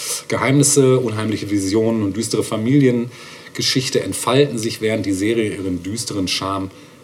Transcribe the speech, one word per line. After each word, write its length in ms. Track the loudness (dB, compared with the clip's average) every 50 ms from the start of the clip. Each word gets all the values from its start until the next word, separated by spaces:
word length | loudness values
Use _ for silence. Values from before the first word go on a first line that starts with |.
| -8 -8 -8 -8 -6 -4
Geheimnisse, 720 | -4 -2 0 2 4 4 4 6 6 6 6 6 4 4
unheimliche 500 | 2 0 -2 -2 -2 -2 -4 -4 -4 -4
Visionen 540 | -2 -2 0 0 0 2 2 2 0 0 0
und 140 | -2 -2 -4
düstere 260 | -4 -2 -2 -2 -2
Familiengeschichte 1600 | -2 -4 -2 0 2 4 6 6 6 4 2 -2 -4 -8 -14 -18 -18 -18 -20 -20 -12 -8 -4 -2 0 0 0 0 0 -2 -2
entfalten 560 | -2 -2 -4 -4 -2 2 4 4 4 2 0 -2
sich, 240 | -4 -4 -4 -2
während 240 | -2 -2 0 0 -2
die 80 | -2 -2
Serie 420 | 0 0 0 0 0 0 -2 -4
ihren 260 | -4 -4 -4 -4 -4
düsteren 460 | -4 -6 -6 -6 -6 -6 -4 -4 -2 -2
Charme 440 | -2 -4 -4 -4 -4 -4 -6 -8 -10 -16 -20 -20 -20 -20